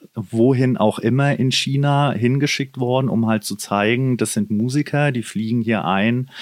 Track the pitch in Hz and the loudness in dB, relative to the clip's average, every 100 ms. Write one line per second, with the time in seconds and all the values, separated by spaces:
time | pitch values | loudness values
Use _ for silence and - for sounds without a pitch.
0 | - - 98 113 120 127 131 120 107 - | -16 -12 -4 2 4 4 2 2 0 0
1 | 113 127 139 139 127 127 - 139 143 143 | 0 2 2 2 0 0 -2 0 2 2
2 | 143 107 120 135 143 - 135 131 123 127 | 2 2 0 2 0 -2 -6 -4 -2 0
3 | 131 104 110 110 - 104 - 101 107 120 | 0 0 2 0 -2 -8 -4 0 2 2
4 | 131 120 113 113 101 107 120 143 143 147 | 0 0 -2 -2 -2 0 0 -2 -2 0
5 | 147 123 107 101 110 120 113 107 82 98 | 0 -2 -6 -6 -2 -2 0 -2 0 0
6 | 110 120 131 - | 2 0 -4 -10